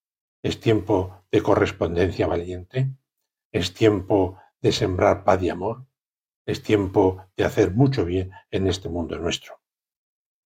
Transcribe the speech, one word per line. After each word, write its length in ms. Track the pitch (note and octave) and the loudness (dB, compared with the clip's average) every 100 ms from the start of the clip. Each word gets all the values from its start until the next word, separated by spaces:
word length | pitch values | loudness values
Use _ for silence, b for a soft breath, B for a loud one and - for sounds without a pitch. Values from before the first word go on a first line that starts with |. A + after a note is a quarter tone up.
| _ _ _ _ | _ _ _ _
es 180 | G2 - | -6 -2
tiempo 680 | - G#2+ F#2 G2+ F#2+ - _ | 0 0 2 0 0 -10 _
de 120 | A2 | 0
correspondencia 840 | - G2+ F#2+ - G2 E2+ F#2 - F2 | 2 2 2 0 -4 0 -2 0 -2
valiente, 680 | E2+ F2 F2+ F2+ B2+ C3+ C3+ _ _ _ _ _ | -2 -6 -12 -10 -4 -4 -6 _ _ _ _ _
es 220 | G#2+ F2+ | -6 -6
tiempo 680 | - A2+ G#2 F2+ G#2 F2+ F2+ B _ | 2 2 2 0 2 0 -4 B _
de 120 | A2 | -2
sembrar 520 | - G#2 F#2 G2+ F#2+ | 0 -2 2 2 2
paz 180 | - F#2+ | 2 0
y 80 | F2 | 0
amor, 360 | E2+ F#2+ - - _ _ _ _ _ - | -4 -8 -8 -14 _ _ _ _ _ -8
es 160 | G#2 | -8
tiempo 600 | - G#2+ F#2+ G2 F#2+ F#2 - - | 0 0 2 2 2 0 -12 -2
de 80 | |
hacer 280 | F2+ - G2 | -2 2 2
mucho 320 | F#2+ C#3+ C3+ | 4 2 2
bien 280 | F2 F#2 F#2 B B | -2 -2 -4 B B
en 160 | G2+ F#2+ | -2 -2
este 220 | F2+ - | -2 -6
mundo 300 | E2+ E2 E2 | -8 -8 -6
nuestro. 420 | E2+ E2 - - _ _ _ _ _ _ _ _ | -6 -6 -10 -20 _ _ _ _ _ _ _ _